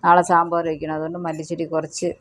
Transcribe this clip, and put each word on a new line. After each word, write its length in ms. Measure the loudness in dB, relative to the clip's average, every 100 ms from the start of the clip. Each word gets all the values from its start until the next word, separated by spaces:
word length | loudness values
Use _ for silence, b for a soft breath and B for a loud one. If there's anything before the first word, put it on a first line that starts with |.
നാളെ 180 | 6 6 6
സാമ്പാർ 340 | 2 2 -2 -2
വയ്ക്കണം, 240 | -6 -6 -6
അതുകൊണ്ട് 220 | -6 -6 -8
മല്ലിച്ചെടി 400 | -8 -8 -8 -4
കുറച്ച് 380 | -2 -2 -2 -6 -6